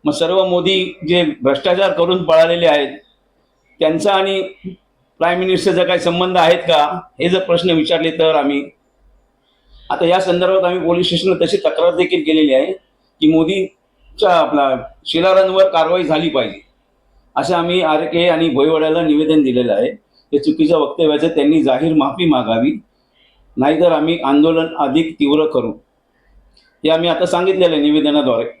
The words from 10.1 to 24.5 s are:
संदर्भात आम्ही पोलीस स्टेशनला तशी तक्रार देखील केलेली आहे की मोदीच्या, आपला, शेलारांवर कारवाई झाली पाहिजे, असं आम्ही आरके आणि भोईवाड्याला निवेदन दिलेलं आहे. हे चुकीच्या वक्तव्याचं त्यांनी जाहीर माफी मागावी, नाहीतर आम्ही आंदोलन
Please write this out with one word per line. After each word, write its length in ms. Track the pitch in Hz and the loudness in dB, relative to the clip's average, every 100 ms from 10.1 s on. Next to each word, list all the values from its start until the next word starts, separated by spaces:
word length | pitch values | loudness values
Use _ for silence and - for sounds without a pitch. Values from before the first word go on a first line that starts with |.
| 180 | 0
संदर्भात 440 | 185 175 180 190 | 0 0 2 2
आम्ही 220 | 180 180 165 | 0 -2 -2
पोलीस 200 | 175 180 | 0 0
स्टेशनला 380 | 170 190 175 | -2 -2 0
तशी 120 | 170 202 | 0 0
तक्रार 400 | 160 143 170 170 | -2 0 0 0
देखील 260 | 180 175 | -2 -2
केलेली 320 | 151 156 151 | 0 2 4
आहे 180 | 131 151 190 _ _ _ _ | 2 0 -6 _ _ _ _
की 120 | 156 | 2
मोदीच्या, 960 | 160 160 196 190 _ _ _ _ - 202 | 2 0 -2 -6 _ _ _ _ -2 2
आपला, 460 | 170 147 147 139 127 - _ - | 2 2 0 0 -2 -6 _ -6
शेलारांवर 600 | 160 180 190 190 190 190 | -2 2 2 2 2 2
कारवाई 340 | 170 160 180 | 2 0 0
झाली 260 | 214 214 165 | 0 -2 -2
पाहिजे, 380 | 139 110 92 _ _ _ _ _ _ _ - | -2 -4 -8 _ _ _ _ _ _ _ -6
असं 180 | 139 | -2
आम्ही 280 | 180 170 180 | -2 -2 -2
आरके 460 | 160 151 - 170 175 | 0 -2 -2 0 0
आणि 200 | 160 165 | 0 0
भोईवाड्याला 540 | 131 147 160 156 160 | 0 0 2 0 0
निवेदन 400 | 160 147 156 156 | 0 0 2 2
दिलेलं 300 | 135 123 120 | 2 0 0
आहे. 180 | 101 117 - _ _ _ | 0 -2 -6 _ _ _
हे 60 | 143 | -2
चुकीच्या 400 | 147 151 156 165 | -2 0 2 2
वक्तव्याचं 500 | 143 - 156 147 160 | 0 0 0 0 -2
त्यांनी 340 | 160 147 160 | 0 2 2
जाहीर 320 | 135 127 160 | 2 0 0
माफी 300 | 156 135 156 | 0 0 -2
मागावी, 560 | 175 135 110 113 131 - _ _ _ _ _ _ _ - | 0 0 0 0 -2 -4 _ _ _ _ _ _ _ -2
नाहीतर 360 | 135 160 175 | 0 2 2
आम्ही 260 | 160 156 165 | 2 0 -2
आंदोलन 560 | 135 143 156 | 0 2 4